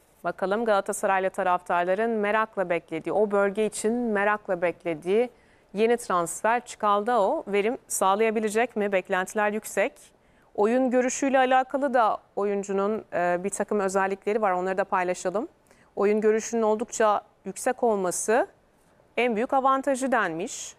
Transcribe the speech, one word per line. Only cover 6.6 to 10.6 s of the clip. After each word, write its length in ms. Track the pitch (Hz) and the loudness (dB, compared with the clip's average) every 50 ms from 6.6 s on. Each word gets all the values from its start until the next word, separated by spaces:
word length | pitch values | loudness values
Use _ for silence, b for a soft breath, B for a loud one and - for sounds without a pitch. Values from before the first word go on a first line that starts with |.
| - | -2
Çikaldao 800 | - - - 214 208 202 208 208 247 247 220 190 220 302 330 - | -8 -8 -2 0 2 2 2 0 0 2 2 2 2 0 -2 -4
verim 320 | 208 196 202 196 226 269 - _ - | -2 0 0 0 0 -2 -6 _ -8
sağlayabilecek 880 | - - 202 190 196 214 226 220 214 226 214 214 202 226 240 - - | -2 0 2 2 4 4 2 2 0 0 -2 -2 0 0 -2 0 0
mi? 160 | 214 202 208 | -2 0 0
Beklentiler 600 | 196 185 180 - 196 180 190 - - 214 208 208 | 0 -2 0 0 -2 -2 -2 -2 -2 -2 0 0
yüksek. 680 | 208 214 - - - 196 208 294 - - - - b b b b b b b b - | -2 -4 -6 -4 -2 -2 -2 -2 -4 -10 -20 -20 b b b b b b b b -2
Oyun 360 | - | 0